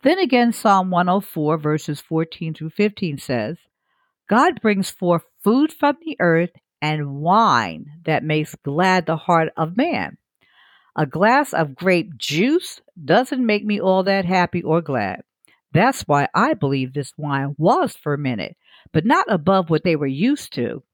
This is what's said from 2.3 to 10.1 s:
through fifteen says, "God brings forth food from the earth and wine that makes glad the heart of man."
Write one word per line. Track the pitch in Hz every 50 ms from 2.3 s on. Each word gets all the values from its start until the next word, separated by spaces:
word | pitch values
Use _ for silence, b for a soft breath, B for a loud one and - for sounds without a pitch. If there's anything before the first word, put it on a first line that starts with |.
| - - 175 160 156
through | - 156 160
fifteen | - - 208 214 208 - - 170 143 135
says, | - - 135 120 107 110 170 - _ _ _ _ _ _ _ _ _ _ _ _ _ _
"God | 202 233 277 349 349 226
brings | - 220 208 190 190 -
forth | - _ - 175 175 165 - _ _ _ -
food | 202 220 254 294 302 -
from | - - 285 294 -
the | - 320 294 -
earth | - 175 165 165 170 180 _ - _ _ _ _
and | - 151 156 151 147 143 139 139
wine | 151 165 185 214 226 208 143 120 110 92 80 78 - 147 147 165 170
that | - 156 127 -
makes | 156 151 156 151 - -
glad | - _ 143 139 151 180 190 185 185 170
the | 165 160 160
heart | - - 175 165 160 156 - -
of | 165 160 175 202
man." | 277 349 - 117 90 73